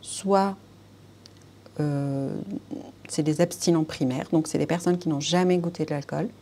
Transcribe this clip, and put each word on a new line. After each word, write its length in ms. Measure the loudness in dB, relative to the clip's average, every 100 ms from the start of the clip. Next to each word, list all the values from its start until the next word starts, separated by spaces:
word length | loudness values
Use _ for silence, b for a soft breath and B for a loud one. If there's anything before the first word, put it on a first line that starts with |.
Soit, 540 | -12 -8 2 4 4 -2 -12 -20 -20 -20 -20 -20 -20 -20 -20 -20 -20 -4
euh, 520 | -2 0 -2 -2 -4 -6 -6 -8 -8 -12 -12 -18 -10
c'est 140 | -2
des 180 | 0 2
abstinents 420 | 2 2 2 4
primaires, 460 | 2 0 -2 -2 0
donc 160 | 0 2
c'est 100 | 0
des 100 | 0
personnes 300 | 0 2 0
qui 120 | 0
n'ont 100 | -2
jamais 380 | 0 2 4 2
goûté 260 | 0 -4
de 60 | -4
l'alcool 400 | -4 -4 -4 -6 -8